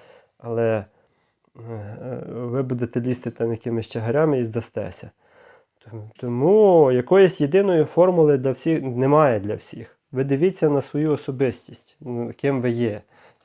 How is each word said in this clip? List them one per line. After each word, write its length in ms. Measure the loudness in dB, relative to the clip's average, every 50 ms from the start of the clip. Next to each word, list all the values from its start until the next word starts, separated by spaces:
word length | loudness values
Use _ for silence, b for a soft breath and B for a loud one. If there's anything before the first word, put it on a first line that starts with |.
| b b b b b b b
Але, 480 | b -12 -8 -4 -2 0 0 -2 -2 -6 _ _ _ _ _ _ _ _ _ _ _ _ _ _
е, 680 | -20 -16 -14 -14 -14 -14 -14 -14 -14 -12 -12 -12 -12 -12
ви 360 | -12 -12 -10 -8 -6 -4 -4 -4
будете 380 | -4 -2 -4 -4 -2 -2 -4
лізти 300 | -2 -2 -4 -4 -6 -10
там 200 | -4 -2 -2 -2
якимись 360 | -2 -4 -4 -4 -4 -4 -6
чагарями 520 | -6 -8 -6 -4 -2 0 2 2 2 2 0
і 60 | -2
здастеся. 680 | -4 -4 -6 -8 -6 -10 -10 -10 -10 -12 -16 -20 -20 _ b b b b b b b b b b b _ _ _ -18 -16 -16 -16 -16 _ -10
Тому 720 | -8 -6 -2 0 2 4 4 6 6 6 8 6 6 6
якоїсь 500 | 4 2 2 4 6 6 6 4 4 0
єдиної 440 | -2 2 2 2 2 4 2 2 2
формули 520 | 2 2 2 4 4 4 4 4 4 4
для 140 | 2 0 -2
всіх 300 | -4 -2 -2 -2 -2 -2
немає 580 | -2 -4 -2 0 2 4 4 4 4 4 2 0
для 160 | -4 -6 -8
всіх. 420 | -10 -10 -16 -18 -18 -18 -20 _ _ _ -10
Ви 120 | -6 -4 -2
дивіться 460 | -2 0 0 0 -2 0 0 -2 0
на 120 | 0 0
свою 300 | -4 -4 -6 -4 -2 -2
особистість, 840 | -2 -4 -4 -8 -4 -2 -2 -2 -2 -6 -14 -20 -20 -20 _ _ _ _
на 320 | -12 -10 -8 -8 -8 -8 -10
ким 280 | -4 -4 -2 -2 0
ви 80 | -2 -2
є. 320 | -2 -2 -2 -2 -4 -6 -14 b b b b b b b